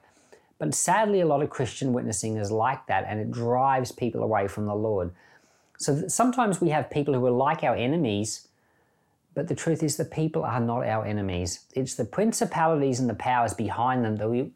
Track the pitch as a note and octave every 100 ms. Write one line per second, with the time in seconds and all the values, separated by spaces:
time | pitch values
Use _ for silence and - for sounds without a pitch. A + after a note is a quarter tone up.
0 | _ _ _ - _ - D#3 - - G3
1 | G#3+ G3 E3 C#3+ D3 - A#2 - C#3 B2
2 | A#2+ G#2+ A2 A2 G2+ G#2+ A#2+ C3+ - F#2+
3 | - G#2+ A2+ A#2+ A#2 B2 C3+ C3 B2 -
4 | A#2+ A#2 A2 G#2+ G2 G#2+ G#2 G#2 A2 G2+
5 | F2 - - - _ _ _ - - C#3+
6 | F#3 - B3 B3 A3 E3+ E3+ D3+ - D3
7 | C#3+ B2+ B2+ B2 C#3 E3 D3 G2+ B2 E3+
8 | B2 G2+ G#2+ - - _ _ _ _ _
9 | _ _ _ - E3+ C#3+ E3 D#3 D#3 -
10 | A2+ - D#3 D#3+ - B2 A#2 A#2+ A2 A2
11 | G#2 G#2 G2 F2 F2+ - - C3 C3 -
12 | A2+ - A3 - A3+ E3 D#3+ D#3 C#3 B2
13 | B2 G#2 B2+ B2 A2+ - G2+ A2+ B2 B2+
14 | A#2 G#2+ A2 A#2+ C#3